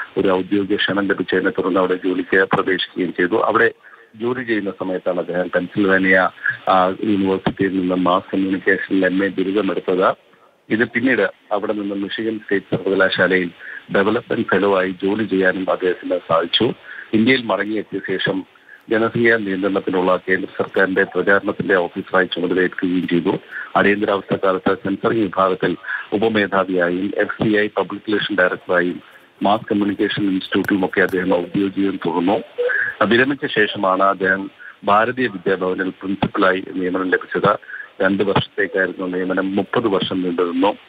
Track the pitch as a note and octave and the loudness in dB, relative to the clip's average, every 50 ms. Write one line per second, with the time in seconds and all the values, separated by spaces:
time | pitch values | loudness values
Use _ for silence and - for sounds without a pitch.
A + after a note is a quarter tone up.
0 | - - - G2 F#2+ G2 F#2 F#2 F#2 F#2 G#2 G2+ G2 F#2+ G#2 F#2+ - - F#2+ G2+ | -8 -4 -4 0 0 2 2 0 0 0 0 0 0 0 0 -2 0 -2 -2 -2
1 | G2+ F#2+ G2 - F#2 - G2 F#2 F#2 F#2+ - - F#2 F#2+ F2 F#2+ F#2 F2+ F#2 F2+ | 0 -2 -2 -2 -2 0 0 0 0 0 -2 -2 -2 0 2 2 2 2 0 -2
2 | - F#2 F#2 F#2 F2+ - - F#2+ G2 F#2+ - G2 F#2 F#2 F#2 F2 - - - F#2 | -2 -2 -2 -2 -2 2 2 2 4 4 2 0 0 0 -2 -2 -4 -6 -4 -4
3 | F#2 E2 - - F2+ F2 G#2+ - - A2+ G#2+ A2+ A#2 A2 - - - - - - | -4 -4 0 0 0 0 2 0 0 2 4 4 2 2 0 -4 -14 -20 -20 -20
4 | - _ - A2 A2+ A#2+ B2 B2+ B2 A2+ A2+ G#2 G2 G2 F#2 - F#2+ F#2 F#2 F2+ | -20 _ -12 -6 -4 -4 -4 -4 -4 -2 -2 -2 -2 -4 -6 -6 -6 -4 -4 -4
5 | - F#2 F2+ F2+ E2 F2 F2 F2+ F2+ E2+ - F2+ F2+ F2 - G#2+ G2+ F#2+ F#2+ F#2 | -4 -2 -2 -2 -4 -4 -4 -4 -4 -2 -2 -2 -4 -2 0 0 2 2 2 2
6 | F#2+ F#2+ F#2+ F#2 F2+ E2+ - - - - - - - - F#2+ F#2 F#2 F#2 F#2 - | 4 4 4 4 2 0 -2 -4 -4 -4 -4 -2 0 2 4 4 4 2 0 -2
7 | - - G2+ F#2+ G2 F#2+ F#2+ F#2+ - G2 F2+ - G2 F#2+ F2+ F#2+ F2+ F2+ F2+ F#2 | -2 0 0 2 2 2 0 0 0 -2 -2 0 -2 0 0 0 0 0 0 2
8 | F2+ F2+ F2+ F#2+ - - - F#2+ F#2+ F#2+ F#2+ F2+ - G2+ F#2+ F#2 - - G2 F#2+ | 2 2 2 2 0 -2 -2 -2 0 0 -2 0 0 0 0 0 0 0 0 2
9 | F#2+ F#2 F2+ F#2+ G2 G2 F2+ F#2+ F#2 F#2+ F#2+ G#2+ G2 F#2 F2 F#2 - - F#2 F#2 | 2 2 2 0 0 0 -2 -2 -2 0 0 0 0 0 -2 -2 -2 0 0 2
10 | G2 A#2 - - _ _ _ _ - _ _ _ _ - A#2+ A2 A#2+ A2 - A#2 | 2 2 0 -2 _ _ _ _ -20 _ _ _ _ -4 0 0 0 0 -2 -2
11 | A#2+ C3+ B2 G#2+ G2 F#2 - _ _ _ G#2+ G2+ G2+ G#2+ G#2 G#2 G2+ G2+ G2+ G2 | 0 2 2 2 2 0 -2 _ _ _ -4 -2 -2 -2 -4 -4 -4 -4 -4 -4
12 | G2 F#2+ - - A2 A2+ A2 G#2 - - G2+ F#2+ - - F#2+ - - G2 F#2+ F#2+ | -4 -6 -6 -4 -4 -4 -4 -6 -4 -2 -2 -2 0 -2 -4 -2 0 0 2 2
13 | F#2+ F#2 - - F#2 F2+ F#2 F#2 F2+ E2+ - - - - - - - - - G2+ | 2 2 2 2 2 2 2 2 0 -2 -6 -12 -16 -16 -16 -16 -10 -2 0 0
14 | F#2+ G#2+ G#2+ A#2+ - - - A#2 A2 - G#2 F#2 G2 G2+ G2 F#2 F#2 F#2+ F#2+ F2+ | 2 2 0 -2 -2 -2 -2 -2 0 0 0 2 2 4 2 2 2 0 -4 -2
15 | G2 G2 G#2 A2 A2 G2 F#2+ F#2+ F#2+ F#2 F#2 F#2+ F#2 F2+ F2 F2 F#2 F2+ F2 - | -2 -2 0 0 -2 0 0 2 2 2 0 0 -2 -2 -2 0 0 -2 -2 -2
16 | - F#2 F2+ F2+ - - E2 E2 E2+ E2+ - - A2 C3 - - - - - - | -4 -4 -4 -4 0 0 0 0 2 0 0 0 0 0 -2 -4 -12 -18 -18 -18
17 | - - - G#2+ A2+ B2+ C3 B2+ A#2 G#2+ F#2+ F#2+ G2+ G#2 A2 G#2+ F#2 - - F#2+ | -8 -2 2 2 4 4 2 2 0 0 0 0 0 -2 -4 -6 -6 -6 -8 -8
18 | - - F#2+ F2+ - - F#2 F#2 F#2 - _ _ _ - - - _ - A2+ A2 | -6 -4 -4 -2 -2 -2 -2 -4 -6 -8 _ _ _ -20 -20 -20 _ -2 0 2
19 | A2+ A2+ A2+ A#2 A#2 A2+ A#2 A2+ G#2 G2 F#2+ F#2 G2 G2 G2 G2 F#2 - F#2 F#2 | 2 2 2 2 4 4 4 2 0 -2 -2 -2 -2 0 0 0 -2 0 0 2
20 | F2+ F#2 F2+ F2 - - F#2+ E2+ - - - - G2+ - - G2+ G2 F#2 F#2 G2 | 2 2 2 0 0 -2 -2 -2 -2 -6 -6 -6 -6 -2 0 0 0 2 2 0
21 | G2 F#2 - F2+ F2+ G2+ G2 G2 G2 G#2 G2 - F#2 F#2+ G2 F#2 F2 E2+ - G2 | 0 0 0 0 2 2 2 2 2 -2 -4 -4 0 2 2 2 2 0 -4 -8
22 | F2+ - - F#2 F#2 F2 - E2+ F2 F2+ F2+ F#2 F#2 F2 - - G2 F2+ F2+ F2+ | -6 -2 0 0 0 0 -2 -4 -2 0 2 2 0 0 -2 -2 -2 0 0 0
23 | E2+ - F2 E2+ D#2 F#2+ - - - - - - - - - G2 F#2+ G2 G#2 G#2 | 0 0 0 0 2 0 -2 -2 -6 -10 -14 -14 -14 -4 0 2 2 2 2 2
24 | G#2 G#2 G2+ F#2+ - - G2+ - - F#2+ F#2 F#2 - G2 F#2+ - - F#2+ G2 - | 0 0 0 -2 -2 -4 -4 0 0 0 0 0 0 0 -2 0 -2 -4 -4 -2
25 | - A#2 A#2 A#2 G#2 F2 - F#2+ F#2+ F#2 F#2 - - F#2 E2+ - - - - - | -2 0 0 0 0 0 0 2 2 2 2 0 0 -2 -2 -4 -6 -8 -8 -8
26 | - - - G2+ A2 A2+ A2 G#2+ G2+ F#2 F#2+ G2 F#2 F#2 F#2 F2+ F2 F2 F2+ F#2 | -6 -4 -2 0 0 2 2 2 0 2 2 0 0 2 2 0 2 2 0 -2
27 | G2 G2+ - - G#2 G2+ - - - A2+ G#2 G#2 G#2+ G#2+ - G2 F#2 F2 G2+ G2+ | -2 -2 -2 -2 -2 -2 -2 -2 0 2 2 2 0 0 -2 -4 -4 -4 -6 -8
28 | - A2 G#2 G2 - - G#2 F2+ F2+ F2+ F#2 F2 - - F#2 F2 F2 F2+ - - | -4 -2 -2 -2 0 -2 0 2 2 2 0 -2 -2 0 0 2 2 0 -2 -6
29 | - - - - - _ _ _ G2 G2 G#2 A2 - - G#2+ G2+ G#2 G2+ F#2+ F#2 | -10 -16 -20 -20 -20 _ _ _ 0 2 2 0 0 -2 0 0 0 0 0 0
30 | G#2+ G2+ - - G#2 G2 F#2+ F#2+ - - - G2+ F2+ - G2+ F#2+ F#2 F2+ - G2+ | -2 -2 0 -2 0 0 0 -2 -2 -2 -2 -2 0 2 2 0 0 0 2 0
31 | F#2 F2+ F#2+ F2+ F2+ F#2 F#2+ F2 F2 F2+ - G2+ G2 F#2+ F#2+ G2 G2 G2 F#2 - | 2 2 2 0 0 0 0 0 0 -2 -2 -2 -2 0 0 -2 -2 -2 -2 -4
32 | - F2 D#2+ F2 E2+ F#2+ G#2+ - - - - - A#4+ B4 - - - - - - | -4 -2 0 0 2 2 0 0 -2 -6 -6 -4 -2 0 0 -2 -2 -4 -2 -2
33 | A2 G2+ A#2 A#2+ C3 C3+ - - A#2 - - A2+ G#2 G2+ - G#2 G2 F#2+ F#2 F#2+ | 0 2 4 4 4 2 0 -4 -4 -4 0 0 0 0 -2 -2 0 0 2 2
34 | G2 G2 G2+ F#2 F#2+ F#2+ F#2+ F#2+ G2 G2 - - - - - _ - G#2 G2+ G#2+ | 2 2 2 2 0 0 0 0 -2 -8 -14 -18 -20 -20 -20 _ 0 2 2 4
35 | A2+ A#2+ B2 B2+ B2+ A#2 G2 F2+ - G2 F#2+ F2+ F#2 F#2 F#2 F2 F#2+ F#2+ - - | 2 2 0 -2 -2 -4 -4 -4 -2 0 0 0 0 -2 -2 -2 -4 -4 -6 -6
36 | - F#2+ G2+ - - - - G#2+ F#2+ F#2 F#2 F#2+ - - - F#2 F2+ F2+ F2+ F#2 | -6 -6 -2 -2 -2 -2 0 2 2 2 2 0 -4 -6 -6 -4 -2 -2 -2 -2
37 | F#2 F2+ F#2 F2+ - - - F2+ F2 G2+ G2+ - - - - - - - - - | 0 0 0 0 -2 -4 -2 0 2 2 2 0 -4 -12 -16 -16 -16 -18 -4 0
38 | F#2+ F#2+ G2 F#2+ - G2 F#2 - - - - - G2+ F#2 - F#2+ F#2 F2+ F2 - | 0 2 2 2 0 2 2 0 0 -2 -4 -4 -4 0 0 0 0 0 -2 -4
39 | F#2+ F2+ F2+ F#2 F#2 F#2 F#2 F#2+ F#2+ G2 G2 G2+ F#2+ - - B2+ A#2 G#2+ F#2+ F2+ | -6 -4 -4 -4 -2 -2 -2 -2 -2 0 -2 -2 -2 -2 -2 -2 0 2 0 0
40 | - - F#2+ F#2 F#2 F2+ F2 F2 F2+ F2 E2+ F2 F#2+ G2+ G#2 - - | 0 -2 -2 -2 -2 -2 0 0 -2 0 0 2 2 2 0 -2 -8